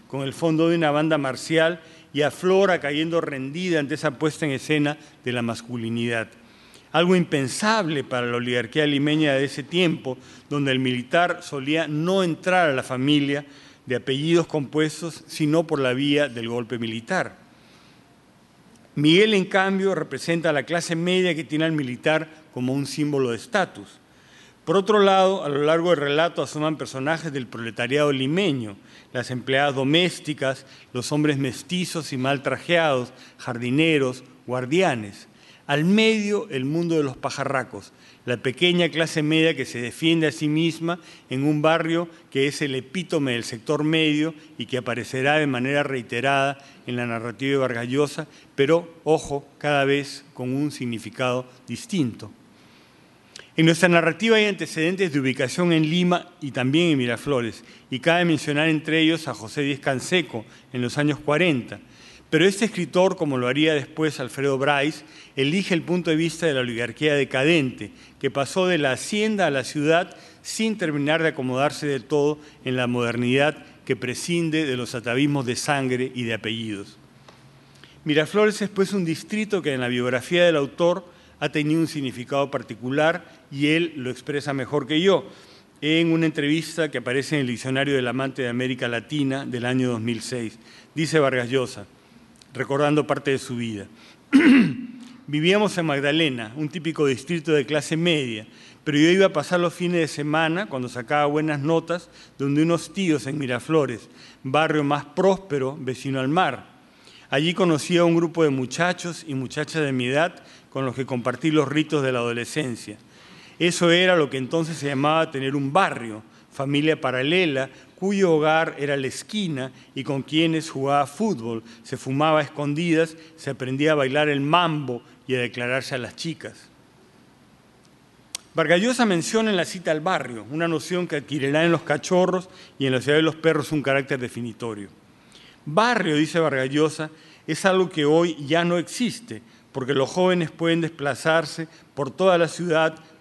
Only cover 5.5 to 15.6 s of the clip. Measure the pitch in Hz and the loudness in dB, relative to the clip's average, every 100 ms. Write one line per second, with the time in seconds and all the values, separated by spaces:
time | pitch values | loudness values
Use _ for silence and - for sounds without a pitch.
5.5 | 113 117 123 113 117 117 117 107 - - | -6 -8 -8 -4 -4 -2 -4 -6 -12 -20
6.5 | - - - - 156 175 185 160 151 131 | -20 -20 -20 -4 2 4 4 4 0 -2
7.5 | - 214 220 170 156 120 127 120 120 120 | -2 0 2 0 -2 -4 -2 -2 -2 0
8.5 | 123 117 151 151 139 147 156 151 135 139 | -2 0 0 2 2 2 2 2 2 0
9.5 | 143 123 170 180 123 120 127 - - - | -4 -4 0 2 0 -6 -10 -14 -20 -6
10.5 | 143 139 131 131 123 123 170 175 170 - | -2 0 0 0 -2 0 2 2 -2 -8
11.5 | 143 131 156 151 151 170 190 185 156 185 | -10 -2 -2 -2 -2 0 0 0 -2 0
12.5 | 180 165 131 120 127 135 147 139 143 143 | 2 2 0 -2 -2 2 2 2 -2 -6
13.5 | - - - - 123 127 135 156 170 165 | -18 -20 -20 -6 -6 -2 -4 2 2 2
14.5 | 156 123 151 156 - 170 - - - 151 | -2 -4 -2 -2 -2 -10 -12 -16 -2 2
15.5 | 160 | 2